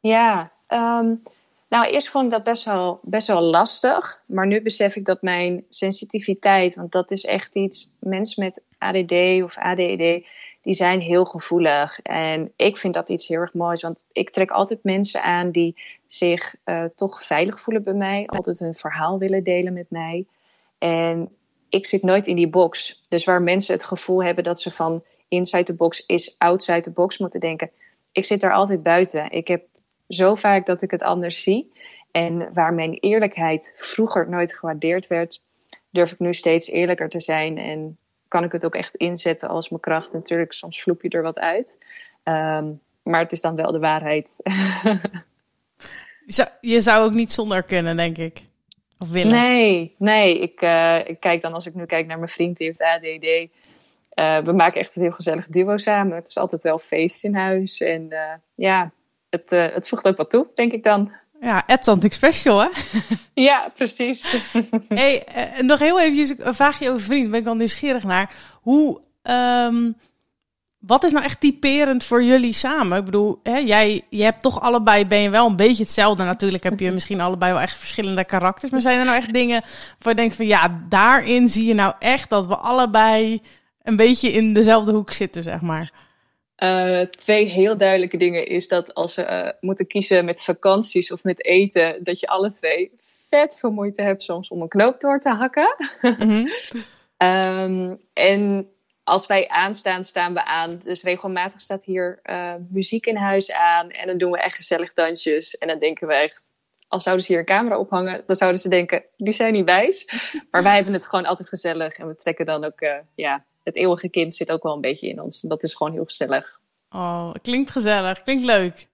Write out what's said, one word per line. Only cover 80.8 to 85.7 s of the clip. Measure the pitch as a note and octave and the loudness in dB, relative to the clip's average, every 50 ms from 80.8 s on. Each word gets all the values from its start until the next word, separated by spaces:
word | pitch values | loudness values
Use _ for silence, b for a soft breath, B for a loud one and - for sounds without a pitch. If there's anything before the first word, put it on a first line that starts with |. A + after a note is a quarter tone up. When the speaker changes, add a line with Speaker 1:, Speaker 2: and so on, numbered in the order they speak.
| E3 F3 | -6 0
Speaker 2:
daarin | G#3 F#3+ G3+ A#3 C4 C#4 - - A#3+ B3 B3 A#3+ | 2 4 6 6 6 6 4 2 2 4 4 4
zie | F3+ G#3+ A3+ | 4 2 2
je | A3+ A3+ | 2 2
nou | G#3 G3+ G3+ - - | 4 2 2 0 0
echt | - A3 C4 C4+ - - | 0 0 0 0 0 0
dat | A3+ G3+ F#3+ | 0 0 0
we | F3 G3+ | 0 -4
allebei | - - A#3 B3 B3+ B3 A#3 G#3 A3 A3 A3 A3 A3 A3+ A3 A3+ A3 b b b b b b b _ _ | -4 -2 -2 2 2 2 2 4 4 6 6 6 4 2 0 -2 -4 b b b b b b b _ _
een | - A3+ | -2 2
beetje | G3+ A3 A#3+ B3+ - - A#3+ - | 6 6 6 6 4 2 2 2
in | G#3+ A3 A3 G#3+ | 4 2 4 6
dezelfde | G#3 A3+ G#3+ A3 A3+ G#3 G#3 G#3+ | 6 6 8 6 6 6 4 0
hoek | G#3+ G3+ - - | 0 0 -2 -6
zitten," | - G3+ F3+ - F3 E3 | -6 -6 -6 -6 -8 -8
zeg | E3 - E3 | -8 -8 -6
maar? | D#3+ E3+ | -4 -4